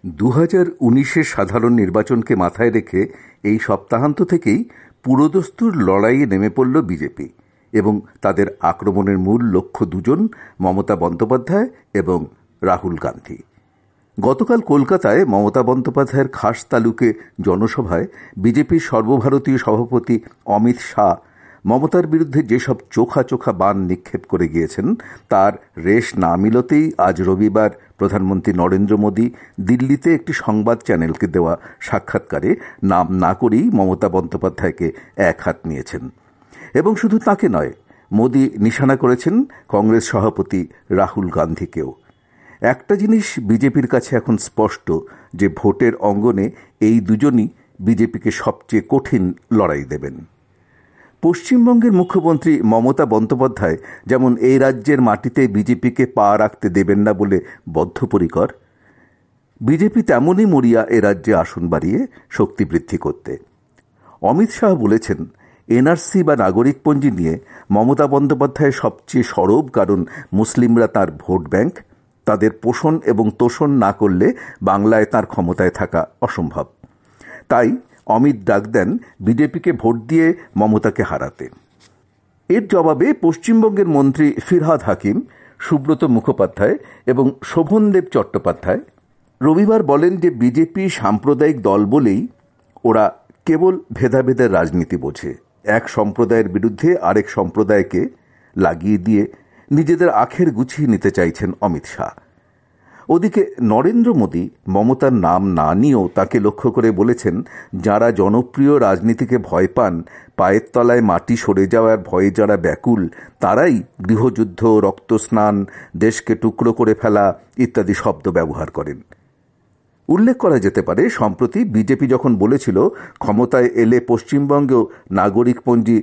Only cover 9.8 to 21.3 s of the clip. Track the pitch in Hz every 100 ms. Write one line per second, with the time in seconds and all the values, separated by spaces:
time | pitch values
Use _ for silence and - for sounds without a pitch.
9.8 | 101 90 104 156 220 - - _ 92 92
10.8 | - 107 87 85 110 127 120 190 247 -
11.8 | _ 104 85 90 76 _ _ _ 90 90
12.8 | 95 82 67 60 - - - _ _ _
13.8 | _ _ _ - - 131 226 233 - 143
14.8 | 131 190 107 123 131 98 104 131 117 131
15.8 | 127 127 139 135 135 - 107 113 - 123
16.8 | 113 117 120 107 - - 98 92 113 -
17.8 | 107 85 - - - - 104 117 147 165
18.8 | - 113 110 135 127 135 135 131 120 107
19.8 | 117 123 117 113 - _ - 104 117 123
20.8 | - - 101 85 _